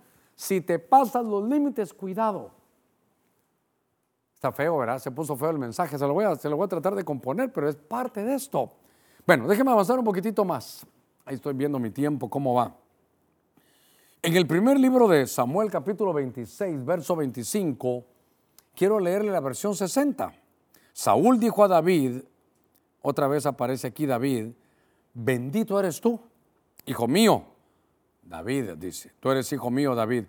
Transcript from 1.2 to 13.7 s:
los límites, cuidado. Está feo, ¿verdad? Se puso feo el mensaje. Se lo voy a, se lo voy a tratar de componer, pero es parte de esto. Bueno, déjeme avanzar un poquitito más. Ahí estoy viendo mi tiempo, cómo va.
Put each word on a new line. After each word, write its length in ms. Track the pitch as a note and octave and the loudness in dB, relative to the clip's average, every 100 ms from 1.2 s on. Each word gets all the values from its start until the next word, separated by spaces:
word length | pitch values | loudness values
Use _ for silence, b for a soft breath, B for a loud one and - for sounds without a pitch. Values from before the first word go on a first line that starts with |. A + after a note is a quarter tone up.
los 240 | A#3 G3+ G#3+ | -4 -4 -2
límites, 460 | D4 C#4+ A#3 G3 | -2 -2 -4 -8
cuidado. 560 | - F#3+ F#3 A3 F#3 G#2 - _ _ _ _ _ _ _ _ _ _ _ _ _ _ _ _ _ | -10 -10 -4 -4 -4 -10 -20 _ _ _ _ _ _ _ _ _ _ _ _ _ _ _ _ _
Está 180 | _ C3+ | _ -6
feo, 280 | A#2 D3+ D#3 | -2 0 0
¿verdad? 180 | A#2 C3 | 0 -2
Se 140 | C#3 | -6
puso 240 | B2+ D3+ C3+ | -8 -6 -4
feo 160 | D#3 | -2
el 80 | D#3 | -2
mensaje. 400 | B2 A2 E3 C#3+ | -4 -4 -4 -2
Se 80 | C#3 | 0
lo 60 | D#3 | 0
voy 100 | G#3+ | 0
a, 100 | D3+ | 0
se 140 | D3 | -2
lo 80 | D3+ | -2
voy 80 | G3 | -2
a 40 | |
tratar 260 | F3 F3+ G3+ | -2 -2 -2
de 80 | |
componer, 500 | D#3 C#3 B2+ E3+ C4 | -4 -6 -4 -4 -4
pero 160 | - D3 | -2 -4
es 60 | C#3+ | -4
parte 480 | - A#3 B3 - | -8 -6 -6 -6
de 100 | G#3+ | -4
esto. 380 | C4+ - C#3+ A2+ _ _ b b b b | -4 -4 -4 -4 _ _ b b b b
Bueno, 200 | D#3 B2 | 4 4
déjeme 220 | G#3 C4+ | 2 4
avanzar 300 | A3+ F#3+ B3+ | 4 4 2
un 60 | A3+ | 0
poquitito 380 | F#3 G#3 G#3+ | 0 -2 0
más. 400 | G3 D3 - - - _ _ _ - | 0 -2 -8 -18 -20 _ _ _ -12
Ahí 100 | C3 | -8
estoy 180 | D3 | -6
viendo 240 | C3 D3 C#3 | -2 -2 -2
mi 140 | A#2 | -4
tiempo, 360 | G#2+ D3 C#3+ A2+ | -2 -2 -2 -4
cómo 280 | C#3 C3+ B2 | -4 0 0
va. 200 | A2+ - _ _ _ _ _ _ _ _ b | 0 -4 _ _ _ _ _ _ _ _ b